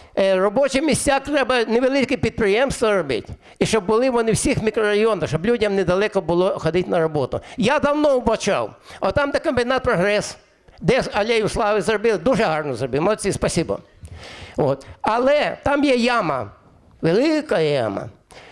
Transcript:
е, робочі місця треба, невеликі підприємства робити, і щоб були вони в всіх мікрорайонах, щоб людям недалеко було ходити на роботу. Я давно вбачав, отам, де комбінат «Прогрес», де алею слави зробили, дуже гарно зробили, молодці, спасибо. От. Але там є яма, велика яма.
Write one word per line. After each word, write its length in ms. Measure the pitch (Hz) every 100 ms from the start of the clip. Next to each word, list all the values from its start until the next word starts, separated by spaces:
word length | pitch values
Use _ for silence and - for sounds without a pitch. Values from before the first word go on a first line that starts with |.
| - -
е, 180 | 196 185
робочі 460 | 202 208 277 269
місця 380 | 311 240 285 269
треба, 460 | 277 285 254 254 233
невеликі 520 | 226 254 277 240 277
підприємства 760 | 226 - 208 208 269 - 220
робити, 400 | 202 147 110 - - - -
і 60 | -
щоб 200 | 220 185
були 240 | 220 262
вони 220 | 240 226
в 40 | 208
всіх 280 | - 175
мікрорайонах, 640 | 220 220 208 208 220 196 151
щоб 160 | 156 196
людям 300 | 240 208 196
недалеко 460 | 175 185 208 202
було 380 | 160 175 185 214
ходити 300 | 160 170 180
на 100 | 185
роботу. 420 | 160 151 123 - - -
Я 220 | 214 294
давно 400 | 285 294 302 262
вбачав, 520 | 226 220 - 151 110 - - -
отам, 320 | 190 233 285
де 80 | 269
комбінат 440 | 330 247 240 262
«Прогрес», 540 | 254 185 196 208 - - _ _ - -
де 220 | 165 254 185
алею 360 | 269 214 226 202
слави 320 | - 208 214
зробили, 360 | 180 214 226 196
дуже 260 | 165 233
гарно 320 | 196 156 147 117
зробили, 260 | 131 131
молодці, 300 | 180 208 202
спасибо. 480 | 151 202 - 160 98 - - - - - - - -
От. 280 | 135 139 - -
Але 560 | - 226 262 294 190 -
там 200 | 254 285
є 120 | 285 247
яма, 560 | 233 240 170 135 104 - - - _ -
велика 580 | 160 190 302 311 285 208
яма. 500 | 156 143 110 98 76 - _ - -